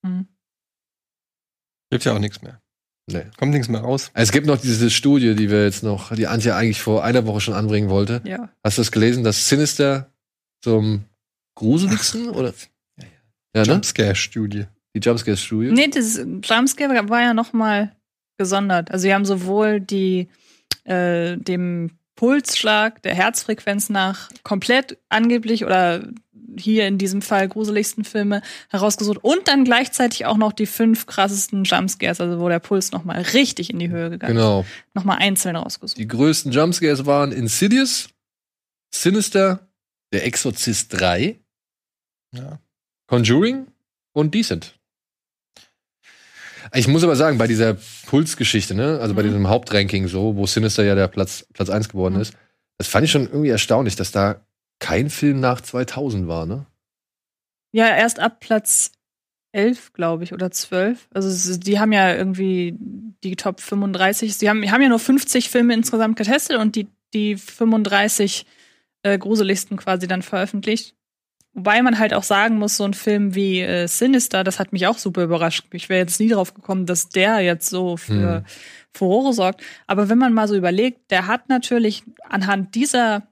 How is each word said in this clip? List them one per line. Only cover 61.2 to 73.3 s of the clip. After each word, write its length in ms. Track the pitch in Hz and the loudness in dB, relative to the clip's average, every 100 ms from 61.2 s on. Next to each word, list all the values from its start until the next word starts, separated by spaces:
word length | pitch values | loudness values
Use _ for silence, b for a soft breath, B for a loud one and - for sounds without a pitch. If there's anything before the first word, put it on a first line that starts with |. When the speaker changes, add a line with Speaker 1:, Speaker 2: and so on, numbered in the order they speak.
| 190 | -4
Speaker 1:
es, 300 | 185 180 180 | -2 -4 -4
die 220 | 185 202 | -2 0
haben 120 | 220 | 4
ja 220 | 208 190 | 4 4
irgendwie 600 | - 185 185 190 185 175 170 | 2 -2 -2 -2 -2 -4 -8
die 560 | - 196 220 - 190 185 | -14 -14 -16 -12 -10 -6
Top 240 | 202 185 | -6 -8
fünfunddreißig, 800 | - 202 202 185 190 214 220 196 | -6 -4 -2 0 0 0 -6 -2
die 100 | 208 | 0
haben, 220 | 214 202 | 0 0
haben 120 | 233 | 4
ja 60 | 277 | 4
nur 100 | 226 | 4
fünfzig 480 | - 269 - 254 - | 2 0 2 -2 0
Filme 240 | 247 240 | 2 4
insgesamt 420 | 226 226 220 220 226 | 2 0 0 0 0
getestet 420 | 208 277 - 254 | 0 0 0 0
und 180 | 220 214 | 0 -2
die, 100 | 202 _ _ | -6 _ _
die 220 | 214 208 196 | -2 -2 -4
fünfunddreißig, 1120 | - - 226 220 202 202 208 - 196 - b b b b b _ | -8 -2 2 2 2 2 2 2 0 -2 b b b b b _
äh, 160 | 202 196 | -2 -2
gruseligsten 580 | 190 220 196 190 - 196 | 0 0 2 -2 -4 -8
quasi 280 | - 185 180 | -2 -2 -2
dann 160 | 185 | -4
veröffentlicht. 720 | - 190 196 202 202 226 - _ _ _ _ _ _ | -2 -4 -2 -4 -2 -4 -6 _ _ _ _ _ _
Wobei 280 | 226 190 220 | -4 2 4
man 160 | 254 220 | 4 2
halt 160 | 220 | 2
auch 80 | - | 0
sagen 360 | - 196 220 220 | 0 2 2 0
muss, 180 | 208 - | 0 -2
so 80 | |
ein 100 | 202 | -2
Film 400 | 196 - 208 202 | -2 -2 0 0